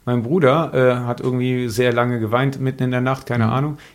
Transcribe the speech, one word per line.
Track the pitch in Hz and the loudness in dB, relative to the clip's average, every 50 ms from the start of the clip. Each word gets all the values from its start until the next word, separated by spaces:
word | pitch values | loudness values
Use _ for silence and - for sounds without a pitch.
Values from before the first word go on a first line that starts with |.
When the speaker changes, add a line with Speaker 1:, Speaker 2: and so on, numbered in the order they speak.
| _ | _
Speaker 1:
mein | 123 123 123 110 | -4 -2 -2 0
Bruder, | 120 156 185 156 127 135 160 165 127 - | 0 0 2 4 4 4 2 0 0 0
äh, | 131 127 127 123 123 123 | 2 2 2 2 2 -2
hat | 120 120 - | -4 -4 -4
irgendwie | - 127 127 127 123 127 127 123 123 120 | -4 -2 -2 -2 0 0 -2 -2 -2 -2
sehr | 107 110 123 123 117 | 0 0 2 2 2
lange | 120 120 123 123 120 | 2 0 0 0 -2
geweint, | 110 107 113 123 135 139 139 - | -2 0 0 0 0 0 -2 -2
mitten | 131 131 131 131 135 | -4 -4 -2 -2 -2
in | 127 127 | -2 0
der | 123 123 | 0 0
Nacht, | 131 131 131 - | 0 -2 -2 -4
keine | - 123 120 117 113 | -4 -2 0 0 2
Speaker 2:
Mhm. | 117 | 0
Speaker 1:
Ahnung. | 131 139 151 147 147 - - - | 0 -2 -2 -4 -8 -12 -20 -20